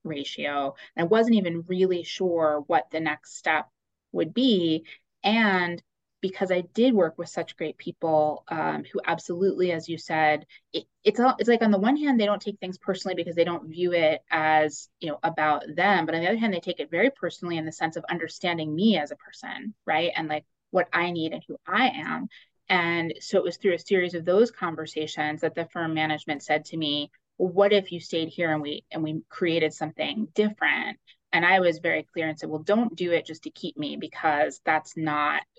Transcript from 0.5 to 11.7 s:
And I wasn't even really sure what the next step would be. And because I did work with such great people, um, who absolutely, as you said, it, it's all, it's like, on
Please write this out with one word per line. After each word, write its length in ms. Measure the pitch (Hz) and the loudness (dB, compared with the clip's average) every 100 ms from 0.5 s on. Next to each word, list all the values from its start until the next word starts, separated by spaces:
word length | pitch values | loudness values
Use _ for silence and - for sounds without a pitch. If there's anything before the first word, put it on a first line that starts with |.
| 143 139 - - - | -2 -4 -6 -10 -2
And 80 | |
I 20 | 170 | 2
wasn't 300 | 220 233 220 | 4 6 4
even 280 | 175 170 170 | 2 -2 -2
really 380 | 185 185 175 | 2 2 0
sure 600 | 165 - 185 165 156 151 143 | -4 -2 0 2 2 0 2
what 220 | 160 - | 0 0
the 100 | 160 | -4
next 360 | 160 151 - - | -4 -4 -10 -8
step 320 | 165 156 - _ _ _ _ | -2 -2 -4 _ _ _ _
would 200 | 175 160 | -4 -2
be. 540 | 240 262 196 165 160 - - _ _ | 2 2 4 2 0 -4 -20 _ _
And 600 | 196 220 214 185 175 170 - _ _ _ | 0 2 4 2 0 -4 -12 _ _ _
because 280 | 185 - 185 | -6 -2 0
I 120 | 185 180 | 0 0
did 180 | - 254 | 2 4
work 240 | 214 160 - | 6 2 0
with 140 | 165 | -10
such 260 | - 160 - | -8 -8 -8
great 220 | 156 - | -8 -8
people, 680 | 175 - 165 156 151 147 - | -10 -4 2 4 4 0 -6
um, 360 | 160 156 151 147 | -4 -2 -4 -6
who 80 | - - | -6 -4
absolutely, 680 | 170 - 175 196 175 180 | -4 -4 0 0 2 0
as 160 | 165 165 | -2 -6
you 80 | 160 | -10
said, 480 | - 160 156 151 - - _ | -4 2 2 2 -2 -20 _
it, 120 | 160 - _ | -10 -10 _
it's 160 | 214 208 | 0 4
all, 160 | 254 247 | 4 4
it's 100 | 226 | 2
like, 140 | 233 | 4
on 80 | 220 | 4